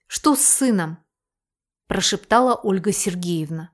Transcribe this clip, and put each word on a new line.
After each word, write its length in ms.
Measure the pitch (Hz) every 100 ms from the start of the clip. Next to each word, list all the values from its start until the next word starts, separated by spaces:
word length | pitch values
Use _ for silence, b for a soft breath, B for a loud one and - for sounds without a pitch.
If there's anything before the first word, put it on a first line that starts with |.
| -
Что 300 | - 302 269
с 60 |
сыном?" 560 | - - 262 202 160 170 _ _ _ _ _ _ _ _ -
прошептала 680 | 190 - 202 - 226 254
Ольга 380 | 233 - 190 202
Сергеевна. 760 | 190 202 175 175 170 156 160 165